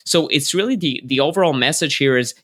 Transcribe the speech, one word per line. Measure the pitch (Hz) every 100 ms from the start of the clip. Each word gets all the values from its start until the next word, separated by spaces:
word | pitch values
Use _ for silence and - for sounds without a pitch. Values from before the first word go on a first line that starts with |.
So | - 170 156
it's | - 143
really | 180 220 247
the, | 160 127
the | 127 131
overall | 143 190 175
message | 135 123 151 156 -
here | 139 127
is, | 120 -